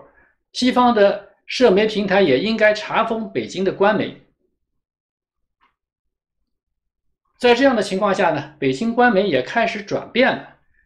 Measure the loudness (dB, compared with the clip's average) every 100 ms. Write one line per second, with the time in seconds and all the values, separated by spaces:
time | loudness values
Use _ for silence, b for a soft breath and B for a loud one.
0 | b b b b b -4 -2 2 2 4
1 | 2 2 -10 _ -12 0 2 4 0 -2
2 | -2 2 2 2 0 0 2 0 -2 -4
3 | -2 -4 -6 -8 -8 -6 -4 0 0 0
4 | -4 -10 _ _ _ _ _ _ _ _
5 | _ _ _ _ _ _ _ _ _ _
6 | _ _ _ _ _ _ _ _ _ _
7 | _ _ _ _ 2 4 4 2 -2 -2
8 | 0 0 0 -2 -6 -6 -4 -2 -2 2
9 | 2 2 0 0 -2 -2 -2 -4 -8 -8
10 | -4 0 0 -2 -8 _ _ _